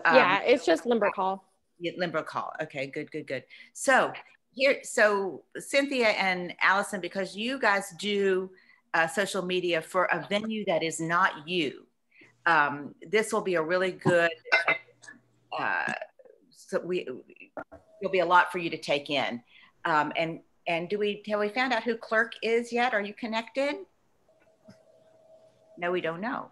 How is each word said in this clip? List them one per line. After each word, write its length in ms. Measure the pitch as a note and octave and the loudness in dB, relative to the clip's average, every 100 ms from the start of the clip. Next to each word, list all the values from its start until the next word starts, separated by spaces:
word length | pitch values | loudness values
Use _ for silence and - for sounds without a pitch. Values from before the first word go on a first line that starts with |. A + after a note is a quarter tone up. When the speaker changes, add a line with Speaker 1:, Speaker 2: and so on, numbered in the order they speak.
| - | 6
Speaker 1:
um, 100 | D#3+ | 6
Speaker 2:
Yeah, 260 | F3+ G3 | 6 4
it's 220 | - C4 - | 4 4 6
just 200 | D#4+ A#3+ | 2 4
Lynbrook 280 | A#3 G3+ | 2 2
Hall. 300 | - F#3+ G3 _ _ _ _ | 0 -2 -2 _ _ _ _
Speaker 1:
Yeah, 120 | E3+ E3+ | -8 -4
Lynbrook 300 | F3 D#3 - | -2 -2 -4
Hall. 240 | B2+ G2 - | -6 -6 -6
Okay, 260 | D#3 C#3+ C#3 | -8 -6 -8
good, 240 | D3+ D3 | -8 -8
good, 160 | D#3 D3+ | -10 -8
good. 160 | C3 - - - | -8 -10 -20 -20
So 400 | - - B3+ D3+ - - _ _ - | -6 4 4 4 -2 -16 _ _ 0
here, 240 | C4+ B3 | 2 2
so 600 | - - G#3+ G3+ G3 C3+ - D3 | -2 4 4 4 -2 -6 -14 -16
Cynthia 500 | - C#4 C#4 C4 A3+ | -2 0 0 2 2
and 460 | - F#3+ F#3 F3+ - | 2 0 -2 -4 0
Allison, 380 | E3+ F#3+ G3+ G3+ | 2 4 0 -4
because 360 | E3+ G3 F#3 F#3 | -6 -6 -6 -6
you 220 | A#3 C4+ | -6 0
guys 340 | A#3 G3 F#3+ D#3+ | 2 2 -2 -8
do, 500 | G#3 G3+ G3 F#3 F#3+ - _ _ _ E3+ | -4 0 2 0 -2 -12 _ _ _ 0
uh, 100 | E3 | 0
social 380 | G#3+ F#3+ G3 | 0 -2 -2
media 360 | F3+ F#3 F3 E3 | -2 -2 0 -2
for 260 | D#3+ F#3 F3 | -2 0 0
a 200 | E3+ D3 | 0 -2
venue 360 | G3+ A3 G#3+ F#3+ | -4 -2 -6 0
that 160 | D#3+ | 0
is 180 | E3 D#3+ | 0 -4
not 480 | E3 F3 F#3+ D#3 D3+ | -2 2 0 -2 -6
you, 380 | F3+ C#3+ - - _ _ _ - _ F3 | -2 -2 -4 -20 _ _ _ -20 _ 2
um, 480 | D#3+ D3 C#3 C#3+ - E3 | 4 4 0 -10 -14 -2
this 240 | G3+ A3 | 0 2
will 80 | A3 | -2
be 140 | F3+ | 0
a 80 | E3+ | 0
really 300 | D#3 F3+ F#3 | 2 0 0
good, 400 | F3 - F3 E3+ E3 - - - - - _ - - _ _ - - | 0 2 4 4 0 0 0 2 -4 -6 _ -20 -20 _ _ -10 -4
uh, 340 | A#2+ F2 A#1 - - _ - - _ | -2 -2 -2 -6 -8 _ -20 -20 _
so 300 | - - F#3+ | -20 -6 -4
we, 280 | E3+ F3+ - A#2+ - - - - - - _ - | -2 -4 -4 -10 -14 -20 -18 -14 -14 -16 _ -8
there'll 100 | F#3+ | -2
be 100 | F#3 | 0
a 40 | F3 | 6
lot 260 | F3+ E3+ | 6 6
for 60 | F#3 | 0
you 100 | E3+ | -6
to 120 | D#3 | -6
take 320 | - D3 C#3+ | -2 -2 0
in. 320 | C#3 A2 A#2 - - - _ F3 | -2 -2 -4 -12 -20 -20 _ 0
Um, 260 | D#3 D3 - | 2 2 0
and, 240 | E3 E3 _ _ - | -4 -4 _ _ -4
and 220 | E3 E3+ | -4 -2
do 80 | G#3 | -2
we, 240 | G#3 G3+ - | -2 -4 -4
have 120 | G#3 | -2
we 100 | G#3 | -2
found 220 | A#3 C4 | 0 0
out 120 | A#3 | 0
who 140 | A#3 A#3 | -2 -4
Clerk 360 | - A3 A#3 - | -2 0 0 -2
is 320 | A3 A#3 A#3+ | 0 0 0
yet? 220 | A#3+ B3 A3 | 0 0 0
Are 60 | |
you 120 | G3+ | -4
connected? 640 | G#3 A#3 A3 A#3 - C#4+ F#4+ F#4 _ _ _ _ _ _ _ - - _ _ _ _ _ - _ _ _ - | -8 -6 -6 -6 -4 -4 -4 -10 _ _ _ _ _ _ _ -20 -20 _ _ _ _ _ -20 _ _ _ -8
No, 140 | F3 | -4
we 100 | F3+ | -2
don't 180 | D#3+ E3 | -4 -6
know. 300 | A3 C4+ - | -6 -6 -10